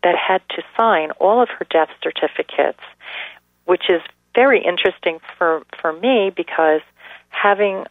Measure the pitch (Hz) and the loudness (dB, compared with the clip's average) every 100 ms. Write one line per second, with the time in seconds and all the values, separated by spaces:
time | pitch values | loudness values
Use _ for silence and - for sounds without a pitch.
0 | 180 175 - 185 _ - - - 226 180 | 2 0 0 -2 _ -12 -6 0 2 2
1 | 156 - 185 233 247 - - 165 156 - | -2 0 2 4 2 -2 -2 0 0 -4
2 | - - 151 - - - 143 - - _ | -6 -2 -4 -4 -6 -2 -2 -2 -18 _
3 | - - - - _ _ - 180 - 170 | -16 -14 -14 -18 _ _ -2 -2 2 0
4 | - _ _ - 262 226 - 175 196 - | -2 _ _ 2 4 4 2 0 -2 0
5 | 180 160 - - 170 160 - - 165 160 | -6 -6 -14 -2 0 0 -6 -8 -6 -2
6 | 226 254 196 185 165 - 160 156 - _ | 0 2 0 -2 -6 0 2 2 -2 _
7 | - - _ - 202 196 202 190 - | -20 -20 _ -2 0 2 0 -2 -12